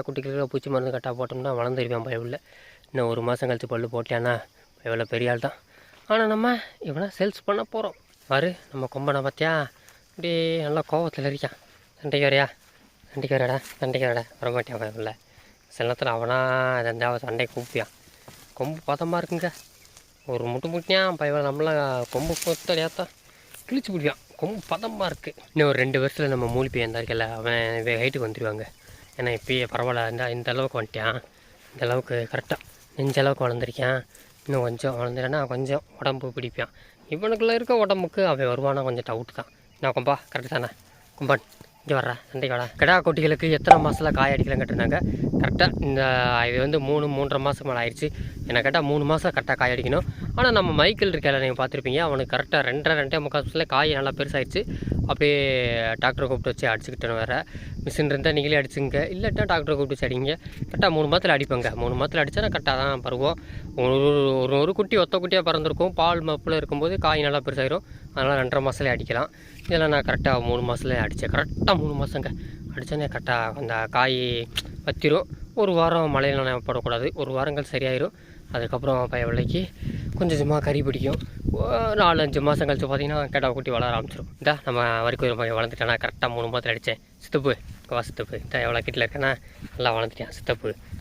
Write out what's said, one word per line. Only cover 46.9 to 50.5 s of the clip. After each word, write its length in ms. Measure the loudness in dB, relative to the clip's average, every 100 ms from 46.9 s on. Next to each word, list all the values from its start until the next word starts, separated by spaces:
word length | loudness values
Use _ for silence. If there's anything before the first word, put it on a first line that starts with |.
| 0 2 0
மூன்றரை 240 | 0 0 0
மாசம் 220 | -2 -2
மேல 120 | -2
ஆயிடுச்சு. 260 | -2 -2 -6 -4 -8 -8 -2
என்ன 120 | 2 2
கேட்டா 140 | 2 2
மூணு 140 | 2 2
மாசம் 220 | 2 2 0
கரெக்டா 200 | 0 2
காய் 140 | 2 2
அடிக்கணும். 320 | 2 0 0 -6 -4 2
ஆனா 120 | 4